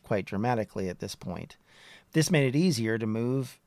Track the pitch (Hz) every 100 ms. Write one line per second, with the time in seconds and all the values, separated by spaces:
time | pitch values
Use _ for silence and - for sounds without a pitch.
0 | - 107 92 98 117 120 101 - 95 87
1 | 98 - 95 85 82 - _ - - -
2 | _ 160 151 165 135 131 185 123 113 113
3 | 110 110 120 135 123 -